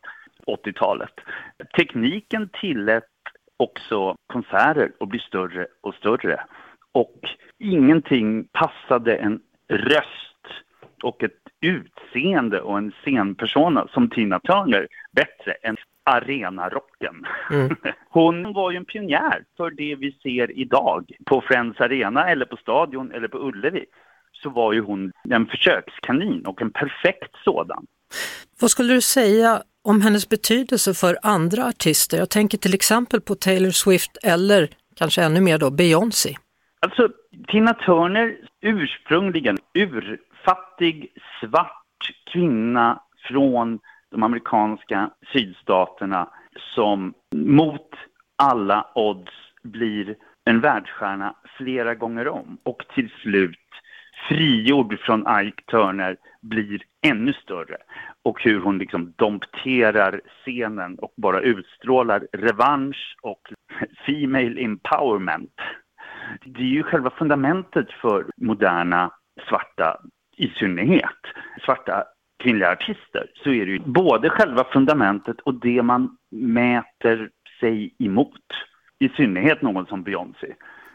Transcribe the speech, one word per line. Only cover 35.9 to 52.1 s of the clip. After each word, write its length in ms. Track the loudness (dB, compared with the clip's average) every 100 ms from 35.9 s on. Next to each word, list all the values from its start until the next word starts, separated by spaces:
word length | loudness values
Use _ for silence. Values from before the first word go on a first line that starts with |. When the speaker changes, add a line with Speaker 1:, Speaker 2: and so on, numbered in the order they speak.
| 6 4 0 -4 -6 _ _ _ -4
Speaker 1:
Alltså, 280 | -2 2 2 2 _ -20 -2
Tina 260 | 2 4
Turner, 640 | 2 4 4 4 2 -2 -4 -18 _
ursprungligen 960 | -2 0 -2 -6 0 0 0 -2 -2 -2 _
urfattig 1400 | -2 -2 -4 -10 -14 _ _ 0 0 -2 -2 -2 -2 -12 -20 -20 -14
svart 400 | -2 -2 -2 -8 _ -14 -14 -14 -8
kvinna 720 | -2 0 0 0 2 0 0 _ _ -6
från 500 | 0 2 0 -2 -6 _ -20 _
de 120 | -4
amerikanska 880 | -2 -2 -2 0 0 -4 -6 -4 -4 _ -4
sydstaterna 960 | -4 -4 -8 0 2 2 -4 -6 -4 -6 -10 _ -20 -10
som 400 | -2 0 0 -4 -10 -8 -4
mot 540 | 4 6 4 -2 -14 -20 -20 _ _ 2
alla 440 | 2 2 2 0 0
odds 380 | -2 0 -2 -10 -20 -20 _
blir 540 | -16 -6 -4 -4 -6 -10 _ _
en 160 | 0 2
världsstjärna 760 | 2 0 -4 -8 -6 -6 -8 -10 -20 -12
flera 360 | -6 -4 -4
gånger 340 | -4 -6